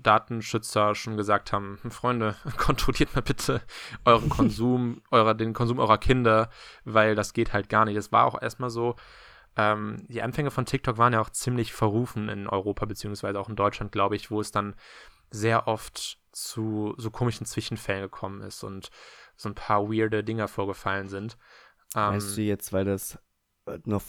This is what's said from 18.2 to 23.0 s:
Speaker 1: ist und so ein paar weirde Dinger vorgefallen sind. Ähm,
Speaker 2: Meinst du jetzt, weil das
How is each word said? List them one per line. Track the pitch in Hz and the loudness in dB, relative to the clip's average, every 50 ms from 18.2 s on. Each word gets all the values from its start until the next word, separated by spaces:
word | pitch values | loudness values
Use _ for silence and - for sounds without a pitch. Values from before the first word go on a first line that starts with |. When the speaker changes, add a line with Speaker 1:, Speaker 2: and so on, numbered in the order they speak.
| - 98 98 101 | -8 -8 -8 -10
Speaker 1:
ist | 104 98 - - - | -12 -14 -12 -12 -12
und | 104 98 95 92 - - - - - - - - - _ | -12 -12 -12 -14 -16 -20 -20 -20 -20 -20 -20 -20 -20 _
so | _ - 107 | _ -10 -10
ein | 101 | -8
paar | - - - 107 104 101 104 | -8 -2 2 2 2 2 2
weirde | 110 110 110 110 110 107 104 | 2 2 2 2 2 0 -2
Dinger | 110 110 113 107 101 | -2 -2 -2 -4 -4
vorgefallen | - - 101 98 95 - - 95 95 98 98 98 | -4 -4 -4 -4 -6 -6 -4 -4 -4 -4 -4 -6
sind. | 95 98 104 113 113 - _ _ - - - - _ _ _ _ - | -8 -8 -8 -10 -12 -14 _ _ -20 -20 -20 -20 _ _ _ _ -4
Ähm, | 110 104 104 | 0 0 2
Speaker 2:
Meinst | 101 101 101 101 98 | 0 0 -2 -4 -4
du | 107 | -2
jetzt, | 107 104 101 98 - - - | 0 0 0 -2 -4 -2 -2
weil | 95 98 | 0 0
das | 98 98 95 | 0 -2 -2